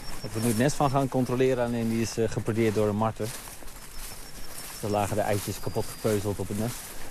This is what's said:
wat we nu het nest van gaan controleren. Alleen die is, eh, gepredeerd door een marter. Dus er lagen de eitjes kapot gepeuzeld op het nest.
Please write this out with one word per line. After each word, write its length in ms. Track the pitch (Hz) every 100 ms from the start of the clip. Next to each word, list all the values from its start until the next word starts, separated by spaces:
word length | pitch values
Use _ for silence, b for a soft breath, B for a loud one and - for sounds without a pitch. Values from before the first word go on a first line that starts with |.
| - -
wat 100 | 113
we 80 | 107
nu 60 | 117
het 120 | 110
nest 180 | 143 -
van 140 | 143
gaan 180 | 139 131
controleren. 560 | 131 123 127 131 123 120
Alleen 220 | 120 113
die 120 | 113
is, 160 | 110 -
eh, 120 | 110
gepredeerd 440 | 113 110 110 113
door 140 | 107 104
een 80 | 104
marter. 300 | 110 107 110 - - - - - - - - - - - - - -
Dus 100 | -
er 80 | 104
lagen 260 | 104 101 107
de 60 |
eitjes 380 | 101 104 107 -
kapot 240 | - 113
gepeuzeld 540 | - - 113 104 104 98
op 100 | 95
het 100 | 104
nest. 160 | 117 - - - -